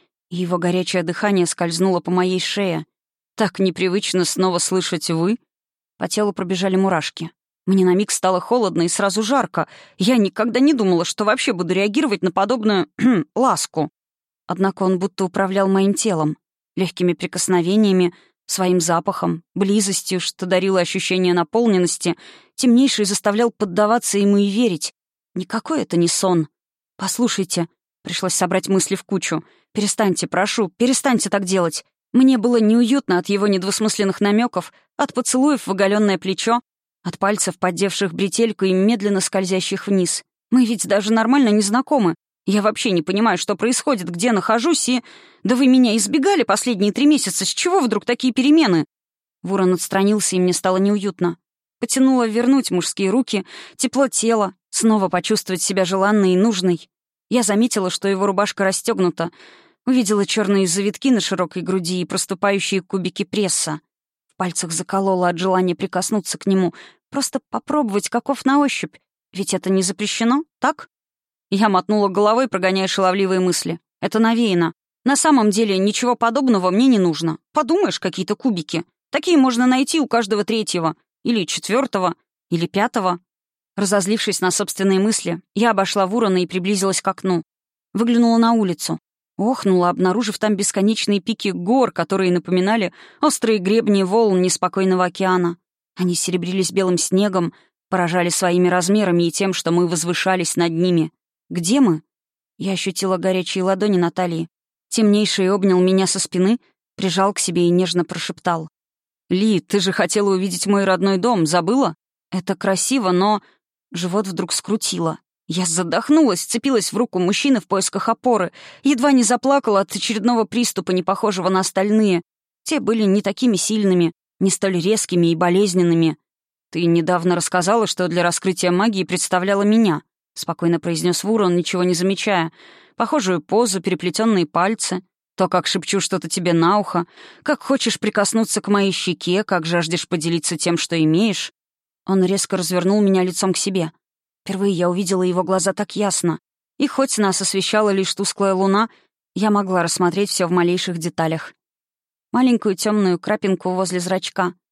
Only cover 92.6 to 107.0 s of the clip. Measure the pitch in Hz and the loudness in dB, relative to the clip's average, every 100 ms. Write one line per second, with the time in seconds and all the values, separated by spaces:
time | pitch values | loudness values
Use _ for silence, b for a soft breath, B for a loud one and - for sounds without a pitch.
92.6 | 185 226 180 B B B 302 - 226 220 | 0 0 -2 B B B -2 0 0 0
93.6 | 180 220 208 202 185 214 226 185 180 - | 2 2 2 2 2 2 2 2 0 0
94.6 | 180 190 190 185 180 180 190 185 175 170 | -2 0 0 2 0 -2 0 0 0 -4
95.6 | _ _ _ - 180 175 - 180 170 190 | _ _ _ -4 -2 -2 -2 -4 -2 -2
96.6 | 180 190 185 175 - 185 208 185 170 b | -2 0 0 0 0 0 0 0 -4 b
97.6 | b _ - 185 175 180 175 170 185 175 | b _ -6 -2 0 0 0 0 0 2
98.6 | 180 180 175 208 196 175 170 - 196 180 | 2 2 2 2 2 2 0 0 -2 -2
99.6 | - 170 175 170 170 175 190 185 170 - | 0 0 0 0 -2 -2 -2 -2 -2 -2
100.6 | 170 165 180 170 160 _ _ _ - 170 | -2 0 2 2 0 _ _ _ -10 -6
101.6 | 170 269 247 160 - _ _ _ _ - | 0 2 4 2 -4 _ _ _ _ -10
102.6 | 190 185 190 180 190 185 185 185 175 190 | -6 -4 -6 -4 -2 -2 0 -2 -2 -2
103.6 | 185 190 208 185 170 175 180 165 165 _ | -2 0 2 2 2 0 -4 -4 -8 _
104.6 | _ _ - - 214 208 208 - 185 196 | _ _ -8 0 4 4 2 0 0 2
105.6 | 196 180 180 190 190 190 - 180 190 233 | 4 4 4 4 2 -2 -4 0 2 0
106.6 | _ _ _ - | _ _ _ -6